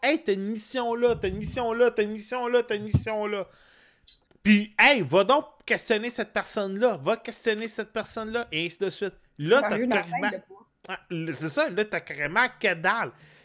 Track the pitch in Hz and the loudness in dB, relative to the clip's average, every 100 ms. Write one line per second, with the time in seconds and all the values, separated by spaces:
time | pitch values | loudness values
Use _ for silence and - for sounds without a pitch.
0 | 262 311 262 196 196 220 - 254 240 233 | 0 0 0 -2 -2 -6 -6 -4 -2 2
1 | 240 220 190 190 214 262 233 233 240 233 | 2 2 -2 -4 -6 -4 -2 2 2 2
2 | 208 214 208 247 240 247 240 208 214 208 | -2 -4 -8 -6 0 0 0 -4 -2 -2
3 | 226 214 208 208 185 _ _ _ _ _ | -2 -4 -4 -6 -8 _ _ _ _ _
4 | - - _ _ 208 208 208 - 240 269 | -20 -20 _ _ 4 4 4 4 6 6
5 | 143 165 196 285 302 - - 214 - 214 | 4 4 6 4 2 -8 -4 -2 0 0
6 | 240 240 220 208 180 - 196 196 247 180 | 0 -6 -6 -4 -4 -4 -2 2 0 2
7 | 139 226 - 220 226 214 226 220 208 220 | 0 -2 -4 -6 -2 -2 -4 -8 -8 -8
8 | 208 226 220 226 233 156 170 - 196 - | -6 -8 -6 -6 -4 -4 -6 -4 -4 -4
9 | 196 - _ - 151 233 208 208 247 208 | -8 -8 _ -8 2 4 4 2 2 2
10 | 170 180 202 190 - - - _ - 185 | 0 -2 -2 -4 -10 -20 -20 _ -12 -12
11 | - 170 165 139 156 202 254 180 208 175 | -8 -6 -6 -4 -4 0 0 0 -2 -4
12 | - 147 147 196 247 - 208 170 180 226 | -6 -6 -2 0 0 0 -2 0 0 0
13 | 160 - - - | -4 -8 -20 -20